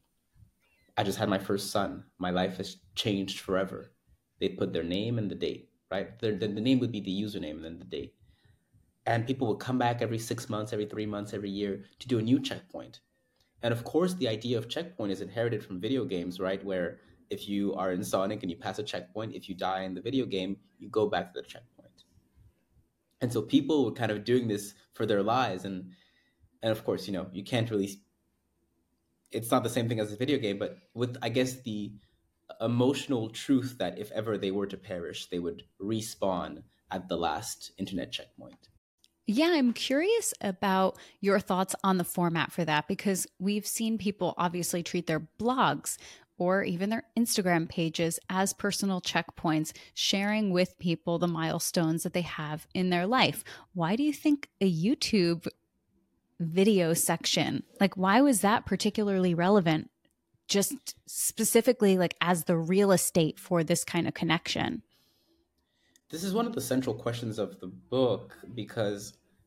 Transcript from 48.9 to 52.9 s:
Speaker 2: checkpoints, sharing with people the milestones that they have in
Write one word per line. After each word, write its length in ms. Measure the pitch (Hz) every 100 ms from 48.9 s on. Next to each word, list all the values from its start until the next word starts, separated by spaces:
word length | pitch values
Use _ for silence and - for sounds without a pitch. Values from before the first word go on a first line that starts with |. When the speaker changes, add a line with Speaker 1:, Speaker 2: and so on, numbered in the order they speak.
| 185
Speaker 2:
checkpoints, 720 | - 165 170 - 170 156 156 - -
sharing 560 | - - 196 202 214 208
with 260 | 175 185 -
people 380 | 180 165 - 170
the 100 | 175
milestones 760 | 165 160 165 - - 165 160
that 120 | 175
they 80 | 180
have 440 | 165 - 151 156 -
in 160 | 185 185